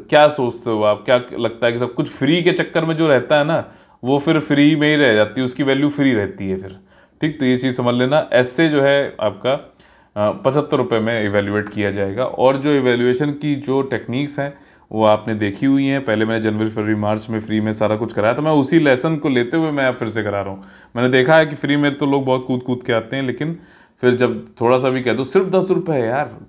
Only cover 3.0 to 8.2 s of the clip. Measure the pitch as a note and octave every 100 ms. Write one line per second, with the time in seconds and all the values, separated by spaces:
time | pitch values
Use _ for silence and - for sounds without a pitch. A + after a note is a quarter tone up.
3 | D#3+ C3 - D3+ D3 D#3+ - - _ _
4 | B2 C#3+ C#3+ D#3 C#3+ C#3+ D3 D#3 D3 D3+
5 | C3+ G#2+ G#2 C3 B2+ B2+ C3+ C3+ C#3+ C#3+
6 | C3+ A2+ G2 F#2+ G2 F#2+ F#2+ F#2+ _ _
7 | _ - D#3 D3+ B2+ B2+ C3 B2+ A#2+ A#2+
8 | B2+ D3+